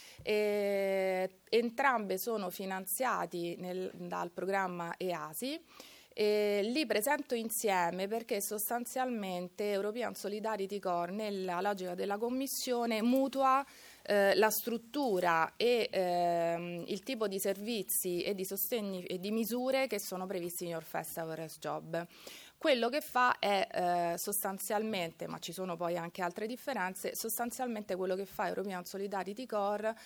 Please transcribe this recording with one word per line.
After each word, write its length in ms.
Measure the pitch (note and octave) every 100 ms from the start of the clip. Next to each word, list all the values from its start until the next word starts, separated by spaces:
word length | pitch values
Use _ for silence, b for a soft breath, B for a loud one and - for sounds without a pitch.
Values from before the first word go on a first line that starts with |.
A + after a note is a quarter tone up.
| B B
E 1160 | - G#3+ G#3+ G#3 G3+ G3 G3 F#3+ F#3+ F#3 F#3 - -
entrambe 680 | A3+ A#3+ A#3 C#4 A#3+ G3+ F#3
sono 320 | A#3+ A3 F#3
finanziati 1080 | F3+ F#3+ F#3+ F#3+ - B3+ F#3+ F3 F3 E3+ E3+
nel, 340 | F3+ F3+ F#3
dal 380 | F3 F3 F3+ F3
programma 640 | - F#3 G3 F#3 F3 E3+ -
easi. 640 | F#3 E3+ D3+ D#3+ B3+ D#4+ - B B B B -
E 460 | G#3 G#3 G#3 G3+
li 240 | G3+ B3+ C4+
presento 480 | G#3 G#3+ D4 C#4+
insieme 760 | A#3 A3+ - A3 F#3+ E3+ F3+ G3
perché 320 | A3 A#3 G#3
sostanzialmente 1300 | G3+ G#3+ - A#3+ A#3+ C4 B3+ A#3 G3 F3+ F3+ - G#3
European 420 | G3+ G3+ A3 G#3+
Solidarity 640 | G3 G3 G#3 G#3+ G#3+ G3 G3+
Corps, 340 | F#3+ F3 F3
nella 480 | G3+ G#3+ G3+ F#3 F3
logica 360 | G3 G3+ F3+ F3+
della 240 | F#3+ G3+
Commissione, 840 | A#3 B3+ C4+ - - A#3+ A#3 A3
mutua, 640 | A#3+ C4 C4+ C4+ C4+ C4 C#4 B B B
eh, 320 | - G3+ G3 -
la 160 | A3
struttura 1000 | G#3 - A3+ - D4 C4+ F#3 F3+ E3 D#3+ -
e, 320 | A#3 A#3+ -
ehm, 920 | - F3+ F3 F3 E3+ E3+ E3+ F3 F3 -
il 160 | G3+
tipo 260 | - B3+ G#3+
di 120 | F#3+
servizi 840 | G3 F#3+ G#3 A#3 F3+ - F#3 F3
e 140 | - G3
di 100 | F#3+
sostegni 580 | G3+ - A#3+ G3+ F#3 F3+
e 140 | F3+
di 120 | G3
misure 560 | A3 G#3+ A#3+ B3+ C4+ C4
che 120 | G#3
sono 280 | - F#3 F#3
previsti 380 | F#3+ F3 E3+ F3
in 60 |
Your 120 | E3
First 340 | D#3+ E3 E3 -
eures 400 | E3 D#3+ D#3+ -
Job. 500 | D3+ D3+ D#3 E3 F3 B B B B B
Quello 240 | E4 C4 A3+
che 140 | C#4+
fa 380 | D4 B3 B3 -
è, 280 | G3 G3+ F#3 - F3+ F3 E3+
eh, 40 | E3+
sostanzialmente, 1120 | - G3+ G3+ F#3+ - G#3 A3 G#3 E3 E3 E3
ma 100 | D#3+
ci 120 | -
sono 240 | F3 F#3 E3+
poi 220 | F3 F3
anche 240 | E3+ -
altre 260 | F3+ F3 G#3+
differenze, 640 | B3 - B3 F#3 F#3+ F#3
sostanzialmente 840 | - A3+ A3+ A#3+ - B3+ A3 G#3 F#3
quello 180 | F#3 F#3
che 100 | G3
fa 220 | - F#3
European 380 | F#3 G3 F3+ F3
Solidarity 600 | G3 G3 G3 F#3 G3+ B3+
Corps, 480 | G#3+ G3+ G#3 G#3+ A3+